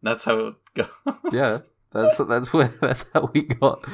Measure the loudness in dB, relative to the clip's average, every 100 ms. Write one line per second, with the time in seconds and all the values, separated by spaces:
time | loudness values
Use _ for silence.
0 | -4 -2 0 -2 -2 -10 _ -6 -6 -8
1 | -8 -6 -4 0 0 0 -6 _ _ 0
2 | 2 2 0 0 2 2 2 0 -2 -2
3 | -2 -2 0 -2 -2 2 2 0 -8